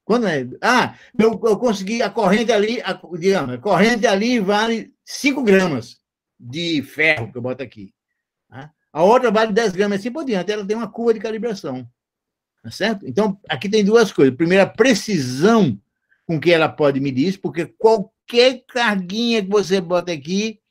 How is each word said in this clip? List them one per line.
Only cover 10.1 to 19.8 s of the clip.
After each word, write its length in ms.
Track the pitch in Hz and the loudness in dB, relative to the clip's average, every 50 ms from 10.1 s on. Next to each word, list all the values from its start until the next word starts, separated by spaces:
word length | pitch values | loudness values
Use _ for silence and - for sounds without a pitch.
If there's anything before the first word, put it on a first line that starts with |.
| 240 | -8
por 120 | 311 330 | -8 -6
diante. 280 | 269 220 185 175 180 208 | -4 -4 -4 -4 -4 -6
Ela 120 | 214 208 | -8 -6
tem 120 | 190 214 | -6 -6
uma 120 | 226 233 - | -6 -6 -10
curva 260 | - - 233 233 226 | -8 -8 -6 -6 -6
de 60 | 220 | -6
calibração, 680 | 202 226 220 220 208 240 214 202 - 156 131 127 123 117 _ _ _ _ _ _ _ _ _ _ _ _ _ _ _ | -8 -8 -8 -6 -6 -6 -8 -8 -8 -10 -10 -10 -12 -16 _ _ _ _ _ _ _ _ _ _ _ _ _ _ _
tá 80 | 120 | -18
certo? 360 | 113 - 175 214 226 196 - - | -10 -6 -4 -4 -4 -4 -8 -8
Então, 320 | 123 - 208 220 196 - _ - | -2 -2 0 -2 -2 -6 _ -8
aqui 200 | 156 - - 202 | -8 -6 -6 -2
tem 160 | 202 214 208 | 0 0 2
duas 280 | 190 214 233 226 - - | 4 4 4 4 4 4
coisas. 240 | - 151 135 123 | 4 4 4 4
Primeiro, 260 | 123 165 165 180 196 190 | 2 0 2 4 4 4
a 60 | - | 2
precisão 1120 | - - 220 262 254 - - - 208 165 135 123 127 131 151 208 233 226 202 147 104 101 _ _ _ _ _ _ _ _ _ | 2 2 2 2 2 2 0 -2 -2 -2 -2 -2 -4 0 2 4 4 4 4 2 0 -4 _ _ _ _ _ _ _ _ _
com 120 | - 170 151 | -4 -4 -2
que 140 | 131 165 175 | 2 4 4
ela 160 | 165 160 147 | 4 4 2
pode 320 | - - 151 143 135 135 | 0 2 2 2 2 2
medir 260 | 135 143 131 123 139 | -2 -2 0 0 0
isso, 140 | 185 190 - | 0 -2 -4
porque 260 | _ 180 135 165 165 | _ -8 -6 -6 -8
qualquer 1000 | - - _ - 220 226 220 190 - _ _ _ _ - 240 240 262 269 240 _ _ | -8 -8 _ 4 4 4 4 0 -6 _ _ _ _ 2 4 4 4 4 0 _ _
carguinha 720 | - 247 240 226 208 196 185 170 190 220 240 233 233 226 196 | -6 -2 -2 0 0 -2 -4 -6 -4 -4 -2 0 0 0 -2
que 80 | 185 | 0
você 300 | 202 208 196 151 190 196 | 0 0 2 2 0 -2